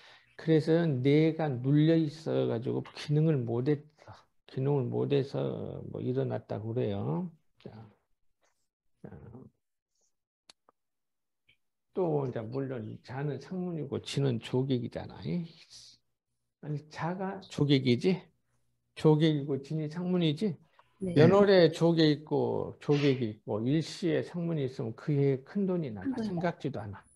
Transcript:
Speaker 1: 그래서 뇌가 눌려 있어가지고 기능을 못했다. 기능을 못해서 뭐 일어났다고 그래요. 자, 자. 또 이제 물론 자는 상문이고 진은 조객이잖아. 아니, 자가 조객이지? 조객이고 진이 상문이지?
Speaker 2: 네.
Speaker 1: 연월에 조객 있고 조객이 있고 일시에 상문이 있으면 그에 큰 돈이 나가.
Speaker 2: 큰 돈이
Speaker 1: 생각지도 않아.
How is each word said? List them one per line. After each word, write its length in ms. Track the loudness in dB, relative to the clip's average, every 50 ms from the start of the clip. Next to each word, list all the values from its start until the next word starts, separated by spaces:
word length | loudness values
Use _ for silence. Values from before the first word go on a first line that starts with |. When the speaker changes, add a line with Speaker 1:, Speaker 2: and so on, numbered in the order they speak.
| -20 -20 -20 -20 _ _ _
Speaker 1:
그래서 500 | -6 0 2 2 4 4 4 2 2 2
뇌가 640 | 2 0 2 4 4 6 6 6 4 2 0 -2 -2
눌려 460 | -2 -2 0 4 4 6 6 6 4
있어가지고 880 | 4 2 0 -4 -6 -4 -2 0 0 0 0 -2 -2 -2 -4 -4 -4 -6 -8 -12
기능을 420 | -10 -4 0 2 2 4 2 2
못했다. 880 | 0 0 -2 -2 -2 0 0 -2 -2 -4 _ _ _ _ -20 -20 -20 _ _ _ _ _
기능을 360 | -10 -6 -4 -2 0 0 0 -2
못해서 960 | -2 -2 -2 0 0 0 0 0 -2 -4 -4 -4 -4 -6 -6 -8 -10 -10 -12 -12 -12
뭐 100 | -10 -6
일어났다고 720 | -6 -4 -2 -2 -2 -4 -4 -6 -8 -8 -10 -8 -8 -6 -4
그래요. 580 | -4 -2 -2 -4 -4 -4 -4 -4 -4 -6 -8 -12 _ _ _ _ _ -20
자, 260 | -20 -20 -20 -20 -20 _ _ _ _ _ _ _ _ _ _ _ _ _ _ _ _ _ _ _ _ _ _ -20
자. 60 | -20 -18 -18 -18 -20 -20 -20 -20 -20 _ _ _ _ _ _ _ _ _ _ _ _ _ _ _ _ _ _ _ -20 _ _ _ _ _ _ _ _ _ _ _ _ _ _ _ _ _ _ _ _ _ _ _ _ _ _ _ _ -6
또 340 | -4 -2 0 0 -2 -2
이제 120 | -4 -6 -8
물론 580 | -8 -8 -6 -6 -6 -6 -8 -10 -10 -12 -14 -14 -14
자는 360 | -12 -8 -6 -6 -6 -6 -8
상문이고 640 | -10 -10 -8 -8 -6 -6 -6 -8 -6 -6 -6 -6
진은 380 | -6 -4 -2 0 0 0 0 -2
조객이잖아. 800 | -4 -4 -2 -2 0 0 -2 -2 -4 -6 -8 -10 -12 -12 -14 -10 -8 -6 -6 -6 -6 -8 -14 -20 -20 _ -20 -20 -20 -20 -20 _ _ _ _ _ _ _ _ _ _ _ _ _
아니, 280 | -10 -8 -8 -8 -10 -12
자가 500 | -10 -8 -6 -6 -6 -6 -6 -8 -8 -10
조객이지? 800 | -14 -6 -2 0 2 4 4 4 4 2 2 4 4 2 2 0 -2 _ _ _ _ _ _ _ _ _ _ _ _ _ _
조객이고 680 | 2 4 4 6 6 4 4 2 0 -2 -2 -4 -4
진이 280 | -4 -6 -6 -6 -6 -6
상문이지? 680 | -6 -6 -4 -2 0 0 2 0 0 0 -2 -4 -4 -6 _ _ _ _ _ _ _ -10
Speaker 2:
네. 140 | -6 2 6
Speaker 1:
연월에 560 | 8 8 10 10 8 8 8 8 8 8 6
조객 380 | 4 4 2 4 6 6 4 4
있고 680 | 4 2 -2 -4 -2 0 0 0 -2 -2 -4 -6 -10 -6
조객이 420 | -2 0 2 2 4 2 2 2 -2 -6
있고 320 | -6 -8 _ -4 -4 -2 0
일시에 580 | 0 0 0 -2 -4 -6 -4 -2 -2 0 -2 -2
상문이 420 | -4 -6 -6 -4 -4 -2 -2 -4
있으면 280 | -4 -4 -6 -8 -8 -10
그에 460 | -6 -4 -2 0 2 2 2 0 0 -4
큰 220 | -6 -4 -2 -2
돈이 260 | 0 -2 -2 -4 -6
나가. 140 | -8 -6 -6
Speaker 2:
큰 100 | -6 -4
돈이 120 | -4 -4
Speaker 1:
생각지도 540 | -4 -4 -2 -4 -4 -4 -4 -6 -8 -6 -8
않아. 220 | -8 -10 -12 -14 -18 _ _